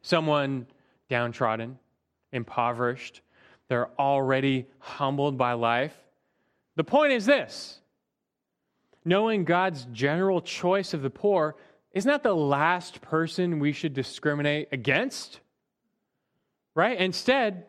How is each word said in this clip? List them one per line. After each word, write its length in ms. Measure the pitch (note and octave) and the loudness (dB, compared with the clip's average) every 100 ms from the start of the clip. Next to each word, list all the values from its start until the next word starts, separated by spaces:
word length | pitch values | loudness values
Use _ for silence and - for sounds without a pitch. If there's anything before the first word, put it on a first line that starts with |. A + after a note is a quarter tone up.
someone 640 | - E3+ D#3+ D3 C#3 C3+ B2 _ _ _ - | 0 0 2 0 0 -4 -8 _ _ _ -6
downtrodden, 680 | B2 A#2+ A#2 A#2+ A2 A2+ C3 _ _ _ _ _ | -2 -2 -2 -2 -2 -6 -14 _ _ _ _ _
impoverished, 880 | C3 A#2 - A#2+ A#2 B2 B2+ - - _ _ - _ - | -8 -6 -2 -2 0 -2 -4 -10 -20 _ _ -20 _ -4
they're 200 | B2 B2 - | -2 -2 -2
already 680 | C#3 C#3 C3+ C3+ C3+ C3 B2+ _ | 0 2 2 2 2 0 -4 _
humbled 580 | - - C#3 C#3 C#3+ C3 | -14 -4 -2 0 0 0
by 160 | B2+ | 0
life. 420 | A#2+ A#2 A#2+ D3 - _ _ _ _ _ _ _ - | 0 0 0 -2 -8 _ _ _ _ _ _ _ -6
The 80 | |
point 300 | D3+ C4+ D4+ | 2 4 4
is 120 | B3+ G3+ | 2 4
this. 560 | C#4 B2 - - - _ _ _ _ _ _ _ _ _ _ _ _ E3 | 2 2 -10 -16 -18 _ _ _ _ _ _ _ _ _ _ _ _ 0
Knowing 400 | F#3 A3 A3 E3+ | 2 2 0 2
God's 400 | F3 F#3 D#3 B2 | 2 2 -2 -10
general 560 | A2+ C#3 D#3 F#3+ F#3 | -2 0 2 2 0
choice 520 | E3 - F3+ G3 F#3+ | -2 -4 0 0 0
of 80 | D#3+ | -4
the 80 | C3+ | -6
poor 460 | - G#3 G3 D#3 D3 - _ _ | -2 0 2 0 -4 -20 _ _
is 140 | F#3+ G#3 | -4 0
not 160 | D4 | 2
the 140 | C#4 F3+ | 2 2
last 680 | C#3+ C#3 D#3 F3+ E3+ - | 2 2 2 0 -4 -16
person 580 | - D#3+ D#3+ - F3+ E3 | -4 -2 -2 -2 -2 0
we 120 | D3 | 0
should 220 | C#3+ E3 | -2 -4
discriminate 760 | C3+ B2+ - D3+ D3 D3 D3 D3+ | -4 -8 -4 -2 0 0 -2 -4
against, 680 | C3+ A#2 C#3 B3+ - - - _ _ _ _ _ _ _ _ _ _ _ _ _ - | -6 0 2 0 -6 -14 -18 _ _ _ _ _ _ _ _ _ _ _ _ _ 0
right? 240 | G3 A#3 | 2 2
Instead, 640 | F#3 E3+ - C4+ A#3 F#3 | -2 -2 0 2 2 -4